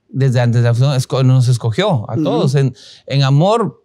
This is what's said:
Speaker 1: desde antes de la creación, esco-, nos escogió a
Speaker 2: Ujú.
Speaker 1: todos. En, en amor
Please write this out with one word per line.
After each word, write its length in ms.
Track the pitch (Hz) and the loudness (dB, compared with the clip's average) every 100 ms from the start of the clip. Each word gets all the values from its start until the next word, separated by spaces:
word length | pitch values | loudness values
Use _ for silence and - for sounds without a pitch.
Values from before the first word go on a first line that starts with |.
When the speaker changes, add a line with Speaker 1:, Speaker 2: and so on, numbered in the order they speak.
| _ | _
Speaker 1:
desde 320 | 131 135 123 | -2 0 0
antes 220 | 120 120 | 0 2
de 60 | 120 | 2
la 60 | |
creación, 220 | 117 139 131 | 2 0 0
esco-, 280 | - 131 | -2 0
nos 240 | 127 131 123 | 2 2 2
escogió 600 | 120 113 107 202 131 101 | 0 -2 -2 -2 -2 -4
a 40 | |
Speaker 2:
Ujú. 100 | 117 | -4
Speaker 1:
todos. 300 | 165 220 151 139 | -2 0 0 0
En, 180 | 135 - - - - | -2 -4 -20 -20 -6
en 160 | 139 | -2
amor 600 | 135 139 190 233 175 - | 2 2 2 0 -2 -8